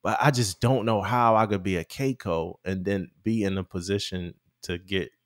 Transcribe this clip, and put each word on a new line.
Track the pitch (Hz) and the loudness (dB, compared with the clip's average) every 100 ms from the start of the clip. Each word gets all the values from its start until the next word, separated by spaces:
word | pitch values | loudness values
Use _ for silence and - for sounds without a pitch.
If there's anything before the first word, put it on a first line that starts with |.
but | 92 - | -2 2
I | 147 | 2
just | 127 110 92 | 2 -2 0
don't | 120 131 110 | 0 2 2
know | 110 | 0
how | 98 123 117 113 | 2 2 4 6
I | 110 | 4
could | 101 | 0
be | 92 90 | 0 -2
a | |
Keiko | 85 - 139 131 104 82 82 87 | -4 -4 -4 -2 -2 -2 -4 -8
and | - 95 | -6 -4
then | 92 98 87 _ | -2 -2 -4 _
be | 110 113 | -2 0
in | 98 95 | 0 -2
a | |
position | 90 95 87 101 - 92 87 - _ _ | -4 -8 -2 -2 -2 -8 -8 -12 _ _
to | - 87 | -8 -8
get | 92 95 73 _ | -4 -4 -4 _